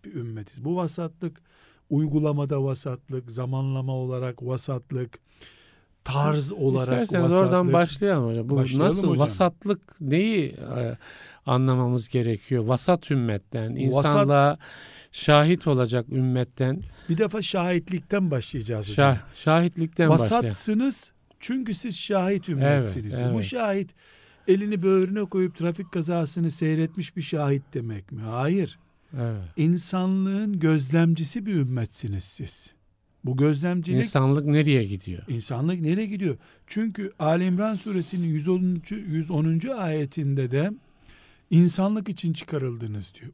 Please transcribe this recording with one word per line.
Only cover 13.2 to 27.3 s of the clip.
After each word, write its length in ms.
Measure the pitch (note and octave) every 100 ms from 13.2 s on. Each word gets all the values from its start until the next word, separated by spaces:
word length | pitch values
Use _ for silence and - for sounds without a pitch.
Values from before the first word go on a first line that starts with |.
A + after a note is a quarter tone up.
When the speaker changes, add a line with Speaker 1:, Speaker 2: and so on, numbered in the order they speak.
| A#2 G#2 - A#2 A2+ B2
Speaker 1:
Vasat- 40 |
Speaker 2:
insanlığa 760 | C3 C3+ C#3+ C#3+ C#3 C#3+ C#3+ D3+ - - - - -
şahit 560 | - - D3 D3+ F3 D#3+
olacak 420 | C3 A#2+ B2 A#2
ümmetten. 720 | C3 C3 B2+ B2 - C3 C3+ - - -
Speaker 1:
Bir 80 | E3
defa 240 | G#3+ G#3+
şahitlikten 920 | F3+ F#3+ F3 F3 E3+ F3+ - G3+ F#3
başlayacağız 580 | C3+ - C3+ A2 A2 G2+
hocam. 260 | G#2 C#3 B2
Speaker 2:
Şah-, 40 | - -
şahitlikten 720 | D#3 D#3+ F3 E3+ D#3+ - D#3+
başlayalım. 360 | D#3+ A2 A#3 A#2
Speaker 1:
Vasatsınız 640 | G2 - G#3+ C4+ - - _ _ _
çünkü 340 | - C4 A#3
siz 240 | F#3+ A#3+ F3
şahit 520 | - G3 F#3 G3 F3+
ümmetsiniz. 640 | C#3+ C3+ C#3+ A2+ F#2 G#2
Speaker 2:
Evet, 180 | B2 B2
Speaker 1:
Bu 20 | A#2
Speaker 2:
evet. 100 | -
Speaker 1:
şahit 440 | B3 A3 G3 G3 _ _ - _ _ -
elini 340 | F#3+ G#3 G#3
böğrüne 420 | F#3+ F#3+ F#3 G#3 G3
koyup 300 | F#3+ F#3 -
trafik 360 | E3+ E3 F3
kazasını 600 | F3+ D#3+ E3+ D#3 - E3
seyretmiş 640 | D#3+ D#3 D#3 D#3+ F3 D#3+ -
bir 40 |
şahit 420 | C#3+